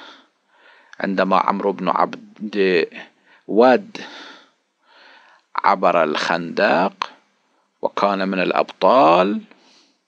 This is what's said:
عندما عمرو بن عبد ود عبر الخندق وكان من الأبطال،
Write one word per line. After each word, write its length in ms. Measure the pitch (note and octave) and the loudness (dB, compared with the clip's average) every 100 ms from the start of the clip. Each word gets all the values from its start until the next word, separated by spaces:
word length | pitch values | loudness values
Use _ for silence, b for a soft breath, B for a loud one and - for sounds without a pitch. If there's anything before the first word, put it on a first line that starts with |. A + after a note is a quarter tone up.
| B B B _ _ b b b b - | B B B _ _ b b b b -10
عندما 380 | F#2+ F#2+ F#2+ F#2+ | -6 -2 0 0
عمرو 340 | - G2 G2+ | 0 -2 -4
بن 180 | F#2+ F2+ | -2 -2
عبد 340 | - E2+ - - - G#2+ G2+ F#2+ F2 - - B B B B - | -2 -2 -4 -18 -14 -8 -2 0 0 -2 -8 B B B B -2
ود 500 | G2+ B2+ A#2 F#2+ - B B B B B B _ _ b b b b b b b - | 2 4 4 -2 -16 B B B B B B _ _ b b b b b b b -2
عبر 480 | - G2 F#2 F2 | 0 2 2 2
الخندق 1080 | D#2 D2+ - F2 E2+ - G#2+ D3+ G3 - - - _ _ _ _ _ _ | 0 -2 -4 -4 -4 -2 0 0 -2 -6 -12 -14 _ _ _ _ _ _
وكان 460 | - - G2+ G2 F#2+ | -8 -2 -2 -2 -4
من 120 | F#2 | -2
الأبطال، 1000 | F2 - - - F#2 C3 D#3 F3 G3 A3 - b b b b _ | -2 -2 -4 0 4 4 4 4 0 -4 -10 b b b b _